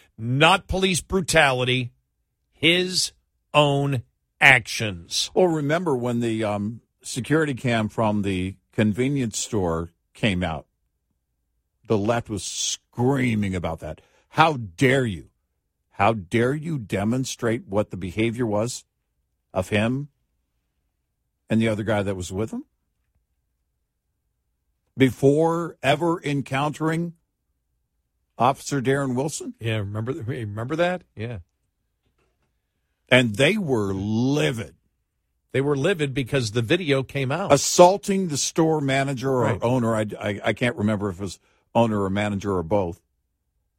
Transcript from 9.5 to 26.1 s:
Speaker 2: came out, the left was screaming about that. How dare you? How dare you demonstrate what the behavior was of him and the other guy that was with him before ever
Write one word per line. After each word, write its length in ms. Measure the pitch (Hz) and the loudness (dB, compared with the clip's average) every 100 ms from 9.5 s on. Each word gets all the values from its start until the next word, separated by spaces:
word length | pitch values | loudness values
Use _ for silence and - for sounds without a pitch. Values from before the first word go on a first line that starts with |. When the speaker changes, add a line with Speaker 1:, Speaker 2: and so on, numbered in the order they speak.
| 107 90 82 82 _ _ | -2 0 -2 -4 _ _
Speaker 2:
came 300 | - 113 90 | -6 -2 -2
out, 220 | 87 76 - _ _ _ _ _ _ _ _ _ _ _ - | -2 -6 -12 _ _ _ _ _ _ _ _ _ _ _ -2
the 100 | 110 | 0
left 320 | 104 117 - | 0 -2 -4
was 140 | 104 | -8
screaming 1120 | - - - - _ - 123 139 127 110 101 92 | -8 -6 -6 -6 _ -2 0 2 0 0 -2 -4
about 240 | 82 82 | -6 -8
that. 220 | 78 - _ _ _ | -10 -14 _ _ _
How 240 | - 160 | 2 2
dare 520 | 143 104 82 131 135 123 | 2 -6 2 4 4 0
you? 240 | 85 - _ _ _ _ _ _ | -4 -12 _ _ _ _ _ _
How 220 | - 101 | 0 2
dare 420 | 113 87 117 123 151 | 2 0 0 0 -2
you 240 | 156 147 | -6 -8
demonstrate 880 | 98 98 104 127 127 - 117 113 98 | -4 -2 -2 -2 -4 -4 -4 -4 -2
what 240 | 98 101 | -4 -2
the 60 | 95 | -6
behavior 500 | 92 90 117 113 117 | -6 -2 -2 -2 -2
was 360 | 104 120 - - _ _ _ _ _ _ | -2 -2 -6 -16 _ _ _ _ _ _
of 160 | 95 95 | -6 -2
him 380 | 107 110 135 147 _ _ _ _ _ _ _ _ _ _ _ _ _ - | 0 0 -2 -6 _ _ _ _ _ _ _ _ _ _ _ _ _ -2
and 120 | 113 | 0
the 60 | 113 | 2
other 160 | 107 | 0
guy 180 | 107 104 | -2 -2
that 140 | 98 95 | -2 -4
was 160 | 90 | -6
with 180 | 95 113 | -6 -4
him 120 | 240 - _ _ _ _ _ _ _ _ _ _ _ _ _ _ _ _ _ _ _ _ _ _ - | -8 -12 _ _ _ _ _ _ _ _ _ _ _ _ _ _ _ _ _ _ _ _ _ _ 2
before 800 | 131 - 139 147 165 165 165 - | 2 4 2 4 2 0 -4 -4
ever 400 | 131 147 170 | 0 0 0